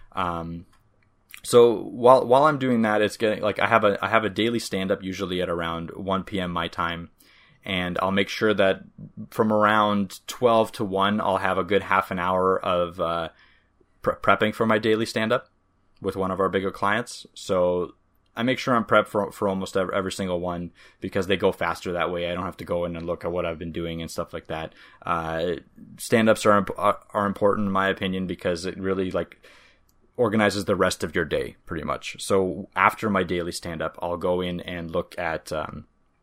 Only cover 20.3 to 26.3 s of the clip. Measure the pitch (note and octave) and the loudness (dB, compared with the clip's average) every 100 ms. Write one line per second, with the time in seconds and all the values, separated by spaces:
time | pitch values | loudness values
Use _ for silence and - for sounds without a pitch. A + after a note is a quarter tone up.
20.3 | F2+ F2 E2+ E2+ - - _ G#2 G2+ F2+ | -2 -2 -6 -8 -14 -20 _ -4 -2 0
21.3 | F#2+ F#2+ - E2+ E2+ G2 F2 E2 F2 F2 | 2 2 2 -2 -2 -4 -2 -2 -2 -4
22.3 | F2 F#2+ - - F2 F2 E2+ E2+ E2+ F2 | -4 -6 -8 -6 -4 -2 -6 -6 -6 -4
23.3 | F2 E2+ D#2+ E2+ D#2+ E2+ E2 D#2+ - E2 | -4 -4 -6 -8 -6 -6 -6 -8 -8 -10
24.3 | E2+ - D#2+ D#2+ - - - - E2+ E2 | -12 -10 -8 -10 -14 -20 -12 -6 -4 -4
25.3 | E2 F2 E2 - - - - - A#2 A2 | -4 -4 -4 -10 -20 -20 -16 0 2 4